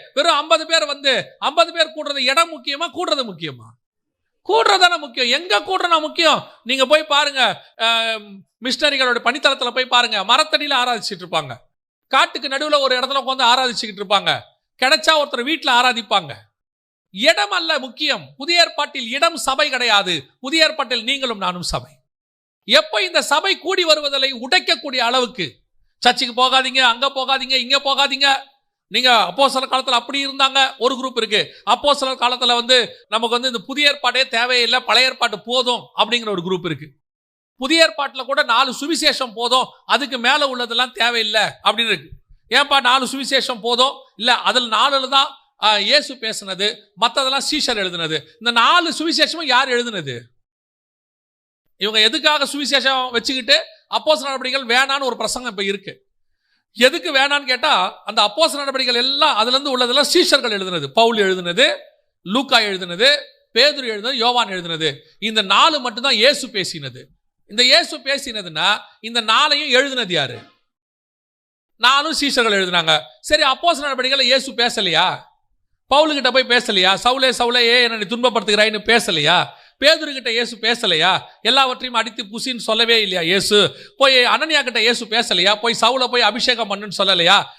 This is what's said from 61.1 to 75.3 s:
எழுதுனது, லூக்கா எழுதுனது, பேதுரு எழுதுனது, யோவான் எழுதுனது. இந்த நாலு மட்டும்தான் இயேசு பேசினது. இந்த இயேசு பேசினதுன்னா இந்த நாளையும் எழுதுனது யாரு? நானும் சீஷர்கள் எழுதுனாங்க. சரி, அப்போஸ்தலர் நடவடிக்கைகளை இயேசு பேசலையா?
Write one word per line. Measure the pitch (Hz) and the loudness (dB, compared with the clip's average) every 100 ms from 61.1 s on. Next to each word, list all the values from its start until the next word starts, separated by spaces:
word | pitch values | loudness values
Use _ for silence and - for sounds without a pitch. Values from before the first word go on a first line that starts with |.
| 226 | 4
எழுதுனது, | 196 185 175 175 294 - - _ _ _ | 0 0 -2 0 0 0 -12 _ _ _
லூக்கா | 170 226 277 247 | -4 -4 2 0
எழுதுனது, | 208 190 180 175 254 285 - _ _ | 0 -4 -8 0 2 2 -4 _ _
பேதுரு | 226 285 285 247 | 0 2 0 -6
எழுதுனது, | 214 226 | -6 -4
யோவான் | 269 233 247 214 | 0 0 0 -2
எழுதுனது. | 185 170 165 156 135 _ _ | -4 -6 -4 -4 -4 _ _
இந்த | 214 220 | -4 -2
நாலு | 196 202 311 302 | 2 4 4 2
மட்டும்தான் | 247 208 269 | -6 -4 -2
இயேசு | 226 247 285 262 | 4 4 2 -4
பேசினது. | 202 175 165 135 123 135 _ _ _ _ | -6 -6 -8 -14 -16 -20 _ _ _ _
இந்த | 208 | 0
இயேசு | 247 311 339 302 | 4 4 2 -8
பேசினதுன்னா | 269 277 269 220 175 156 185 214 - _ | -6 -6 -6 -10 -8 -2 0 0 -6 _
இந்த | 220 233 | -6 -4
நாளையும் | 220 233 302 285 302 | 2 2 2 0 2
எழுதுனது | 254 277 254 202 | 0 2 -4 -2
யாரு? | 165 131 113 - _ _ _ _ _ _ _ _ _ _ _ _ _ | -2 -4 -8 -18 _ _ _ _ _ _ _ _ _ _ _ _ _
நானும் | 240 277 302 294 | 4 4 2 -2
சீஷர்கள் | 285 269 226 202 | 0 2 2 2
எழுதுனாங்க. | 185 180 160 151 - _ | 2 0 2 0 0 _
சரி, | - 311 | -2 2
அப்போஸ்தலர் | 285 262 339 285 285 | 2 2 0 0 -2
நடவடிக்கைகளை | 262 254 277 247 | -4 -2 0 2
இயேசு | 262 262 | 2 0
பேசலையா? | 233 240 233 190 160 180 143 - | -2 -2 0 0 2 2 -2 -12